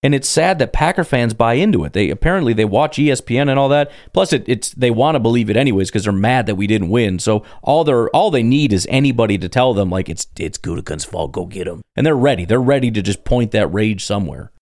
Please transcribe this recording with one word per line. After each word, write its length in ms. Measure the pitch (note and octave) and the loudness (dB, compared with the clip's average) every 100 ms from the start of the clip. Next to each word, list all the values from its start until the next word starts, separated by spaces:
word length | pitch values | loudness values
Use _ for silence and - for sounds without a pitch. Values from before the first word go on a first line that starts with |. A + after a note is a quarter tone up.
And 120 | C#3 C#3+ | 0 0
it's 120 | - | 0
sad 300 | - E3+ F3+ | 0 0 0
that 160 | B2+ | 0
Packer 300 | - D3+ F#3+ | 0 0 0
fans 320 | E3+ B2+ A#2+ G#2+ | -2 0 0 0
buy 180 | A#2 | 2
into 320 | A#2+ G3+ E3 D#2 | 2 2 2 0
it. 80 | |
They, 160 | F#2+ G#2 | -2 -2
apparently 440 | D#2+ D#3 F#3+ C3+ | 0 0 2 0
they 120 | A2 G#2+ | 2 2
watch 320 | G2+ D3+ - | 2 0 0
E 140 | D3+ | 0
S 100 | C3 | 0
P 160 | - A#2+ | -2 0
N 120 | C#3+ | 2
and 100 | C3+ | 2
all 100 | C#3 | 2
that. 220 | C#3+ C#3+ - - | 2 0 -6 -6
Plus, 200 | - F#3+ | -2 0
it, 100 | C#3 G#2+ | 0 0
it's, 240 | A2+ - | -4 -4
they 180 | - B2 | -2 0
wanna 300 | A2+ C#3 D3+ | 2 2 2
believe 280 | A2+ A#2+ G#2+ | 2 0 2
it 80 | G#2 | 2
anyways 360 | C#3 G2 F#2+ | 2 0 0
'cause 140 | A2 G2+ | -2 -2
they're 60 | |
mad 360 | G2 G#2+ B2+ A2+ | 0 2 0 0
that 80 | G2 | -4
we 100 | G2+ | 0
didn't 240 | A2 F2 | 0 2
win. 300 | A2+ A2 F#2 | 0 0 -2
So 240 | - G#2+ - - | 0 -2 -2 -12
all 220 | - D3 | 0 2
they're, 260 | D#3 B2+ A2+ | 2 2 2
all 220 | D3 G#3 | 0 2
they 100 | D3 | 2
need 320 | A#2 C3+ C#3+ | 2 2 2
is 140 | G2 - | 0 0
anybody 480 | C3 C#3 A#2+ A2 G2 | 0 2 2 0 0
to 100 | F2 | -2
tell 280 | B2+ B2+ G#2 | 0 2 2
them, 160 | F#2+ | 0
like, 180 | F#2 C#2+ | -2 -4
"It's, 160 | - - - | -8 -12 -8
it's 180 | E2 - | -10 -8
Gutekunst's 480 | - E2 - D2+ - | -8 -8 -8 -10 -10
fault. 280 | F2 D#2 | -6 -6
Go 120 | D2 F2+ | -6 -8
get 220 | F#2+ F2 | -8 -8
him." 160 | F2 - - | -10 -12 -2
And 80 | |
they're 140 | C#3+ D3 | 0 4
ready. 280 | C3+ A#2+ E2+ | 2 2 0
They're 140 | A#2+ | 0
ready 300 | B2+ C#3 B2+ | 2 2 2
to 120 | G#2+ | 0
just 200 | F#2+ G2 | -2 -4
point 280 | - B2 A#2 | 0 0 2
that 200 | - F2+ | 0 0
rage 320 | F2+ A2 G2+ | 0 -2 -2
somewhere. 480 | - G2+ F2+ C#2 - _ | -4 -4 -4 -8 -16 _